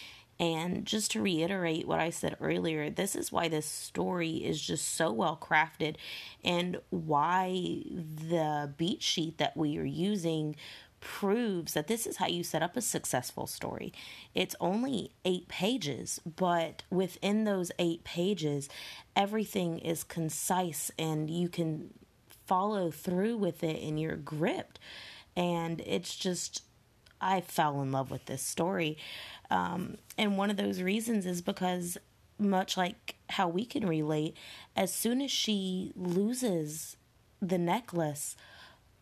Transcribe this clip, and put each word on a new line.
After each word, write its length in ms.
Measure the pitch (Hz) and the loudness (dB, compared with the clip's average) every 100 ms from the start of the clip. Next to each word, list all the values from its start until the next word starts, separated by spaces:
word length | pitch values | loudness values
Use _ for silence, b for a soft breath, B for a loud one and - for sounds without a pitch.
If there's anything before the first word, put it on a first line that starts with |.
| B B B - | B B B 0
And 480 | 170 165 170 - 202 | 0 2 0 -2 0
just 240 | 214 208 | 0 0
to 100 | 220 | 0
reiterate 640 | 208 165 165 196 170 160 - | 2 2 2 2 2 0 2
what 140 | 160 | 2
I 80 | 165 | 2
said 300 | 170 165 - | 0 -4 -2
earlier, 480 | 151 170 175 156 151 | 0 0 2 0 -2
this 260 | - 196 | 0 -2
is 160 | - 170 | -2 -2
why 180 | - 170 | 0 0
this 180 | 156 151 | 0 -2
story 720 | - - - 185 180 165 160 | -8 -6 -2 0 0 -2 -2
is 220 | - 160 | -2 -2
just 300 | - 160 - | -2 -2 -2
so 240 | - 165 | 0 2
well 260 | 220 180 156 | 2 0 0
crafted, 580 | - 160 160 - 156 156 B B B B | 2 4 4 0 -2 -2 B B B B
and 380 | - 175 180 180 - | 0 2 2 -2 -4
why 640 | 185 160 147 156 185 185 185 170 - - | -4 2 4 4 4 2 0 0 -2 -4
the 800 | - 156 156 160 170 156 151 147 143 | -6 -6 -8 2 2 4 2 -2 -2
beat 240 | 165 - | 0 0
sheet 340 | - - 160 170 | 0 0 0 2
that 180 | 151 | 0
we 220 | - 151 160 | 2 0 0
are 80 | |
using 720 | 151 143 185 208 165 160 151 147 B B B - | -2 0 2 2 2 0 0 -4 B B B -16
proves 720 | - - 202 214 233 185 156 | -12 -2 2 4 4 0 0
that 140 | - 151 | -2 0
this 180 | 226 - | 0 -2
is 100 | - | -2
how 100 | 165 | 0
you 160 | 170 | 0
set 200 | 170 160 | 0 0
up 120 | 165 | 0
a 60 | - | 0
successful 640 | 220 - - 131 - - - | -2 -2 0 -2 -2 -6 -8
story. 460 | - 113 - - B B B B | -6 -6 -6 -8 B B B B
It's 220 | - 185 - | 0 0 0
only 500 | 170 202 254 247 - - 185 | 0 2 0 -2 -4 -4 -2
eight 200 | 180 - | -2 -4
pages, 720 | - 185 254 151 117 - - | -2 0 2 -2 -4 -4 -6
but 600 | - 156 185 175 165 - - | -8 0 2 4 2 -4 -2
within 560 | 180 185 - 190 214 | 0 0 0 2 2
those 260 | 220 196 175 - | 4 2 0 2
eight 240 | 175 165 | 2 0
pages, 680 | - 175 180 202 151 143 139 B B B B | -4 0 2 2 2 0 -2 B B B B
everything 640 | - 196 220 208 208 175 165 | 2 2 2 0 0 0 0
is 220 | - 160 | -2 -2
concise 880 | - - 160 - - 180 180 156 - - | -4 -2 -2 -2 0 2 0 -2 -6 -2
and 300 | 160 156 156 | 0 0 0
you 220 | 170 175 | 0 0
can 420 | 175 160 156 - - - _ _ - - | 2 0 -2 -6 -16 -20 _ _ -20 0
follow 440 | 185 202 214 175 | 2 4 2 0
through 460 | 151 - 180 208 233 | 0 0 2 2 2
with 260 | 190 160 | 0 2
it 200 | 165 156 | -2 -2
and 180 | 151 151 | -2 -2
you're 160 | 156 156 | -2 -4
gripped. 640 | 143 151 180 370 - - B B B B B - | -6 0 2 0 -4 -14 B B B B B -2
And 460 | 175 170 165 165 | 0 2 0 -4
it's 340 | - 196 175 - | -2 -2 -2 -4
just, 460 | 196 180 - - - _ _ _ - - | -2 -2 -4 -8 -12 _ _ _ -20 -4
I 220 | 185 190 | 0 2
fell 400 | 175 - 156 139 | 2 2 2 2
in 100 | 135 | 2
love 180 | 135 135 | 0 0
with 140 | 131 | -4
this 180 | - 135 | -6 -6
story. 540 | - - 170 196 160 156 B B B B - | -4 0 0 2 0 -2 B B B B 0
Um, 460 | 92 90 - - - - - | 0 2 -2 -4 -8 -10 -2
and 220 | 214 196 | 2 2
one 100 | 202 | 2
of 80 | 202 | 2
those 240 | 202 190 | 0 0
reasons 460 | 180 208 226 220 180 | 0 0 2 0 0
is 160 | 180 | -2
because, 560 | 175 196 180 180 175 175 - _ _ - | -2 0 0 0 -2 -6 -12 _ _ 0
much 380 | 202 190 190 - | 4 4 2 0
like 400 | 180 - - - - | 0 -2 -12 -14 -4
how 180 | - 180 | 0 2
we 160 | 170 | 2
can 200 | - - | -2 -2
relate, 520 | 196 160 151 156 156 B B B B - | 2 2 2 2 0 B B B B 0
as 180 | 190 | 0
soon 260 | - 226 247 | 0 2 2
as 100 | 277 | 0
she 600 | - - 208 190 185 185 - | 0 2 2 0 -2 -4 -4
loses 1000 | 180 175 208 247 247 175 151 156 - - _ _ _ _ | 0 2 2 2 2 2 0 -4 -10 -14 _ _ _ _
the 160 | 185 185 | 0 2
necklace, 800 | 170 202 240 175 156 147 - - B B B B _ _ | 4 2 0 0 0 -2 -6 -10 B B B B _ _